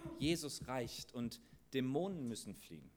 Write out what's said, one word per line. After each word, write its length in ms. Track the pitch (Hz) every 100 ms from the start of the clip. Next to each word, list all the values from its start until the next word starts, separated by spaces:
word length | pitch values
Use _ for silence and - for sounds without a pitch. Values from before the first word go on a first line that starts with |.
| - -
Jesus 480 | 143 165 147 - -
reicht 460 | 127 120 - -
und 280 | 120 120 - - - -
Dämonen 540 | 131 127 143 190 180 123
müssen 280 | 110 107 92
fliehen. 340 | - 80 69